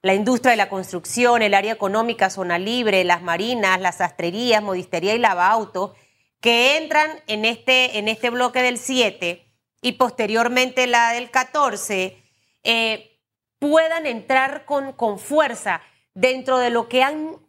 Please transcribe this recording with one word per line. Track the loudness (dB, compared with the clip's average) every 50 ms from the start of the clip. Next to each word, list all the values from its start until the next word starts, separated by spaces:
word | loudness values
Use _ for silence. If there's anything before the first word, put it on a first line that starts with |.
la | 2 2 2
industria | 2 2 0 0 2 4 2
de | 4
la | 4 0 -2
construcción, | -2 -8 -8 -8 -10 -10 -8 -6 -2 2 4 4 4 4
el | 4 4
área | 4 2 2 0 -4
económica, | -2 -2 -2 0 0 0 -2 0 0 0 0
zona | 0 -4 -4 -2 -2 -2
libre, | -2 -2 -4 -2 0 2 2 2 4
las | 2 2 0
marinas, | 0 -4 -2 -2 -2 -4 -2 0 2 2 2 2
las | 0 -4 -2 -2
sastrerías, | -4 -4 -4 -4 -6 -4 -4 -4 0 2 2 2
modistería | 2 -2 -6 -6 -6 -6 -6 -4 -2 0 0
y | 2
lavauto, | 2 0 2 2 2 2 2 2 -2 -4 -6 -6 -6 -6 -8 _ _ _ _ _ _ _ _ _
que | 0 2 2 4 4 2 2 0
entran | -2 0 0 0 0 0 -4 -12 _
en | -8 -6 -2 -2
este, | -2 -2 -2 0 2 2 2 2 0 -2 -4
en | -4 -4
este | -4 -2 -4 -4
bloque | 0 0 -2 0 0 0
del | 0 0 -2 -4
siete | -6 -4 0 0 0 0 0 -4 -6 -6 -6 -8 _ _ _ _ _ _ _ _
y | -6 -6
posteriormente | -2 0 -2 -2 0 -4 -4 -2 0 0 0 2 2 0 0 0 0 -2 0
la | 2 2 2 2 2
del | 0 -4 -8 -2
catorce, | -2 -2 -2 0 0 0 0 0 0 -4 -6 -4 -2 -2 -2 -4 -6 _ _ _ _ _ _ _ _ _
eh, | _ 0 2 2 0 -2 -4 -6 -10 _ _ _ _ _ _ _ _ _ _ _
puedan | -2 4 4 4 4 4 -2 -4 -4
entrar | -4 -6 -6 -4 0 0 2 2 0 -4 -8 -8
con, | -4 -4 -4 -4 -6 -6
con | -4 -2 -2 -2 -4
fuerza | -8 -2 2 2 2 2 -2 -6 -4 -4 -4 -4 -6 _ _ _ _ _ _
dentro | 0 0 0 0 0 -2 0 0
de | 2 2 0
lo | 0 -2 -4 0
que | 0 0
han | 0 0 -2 -6 -8 -10 -12 -14 _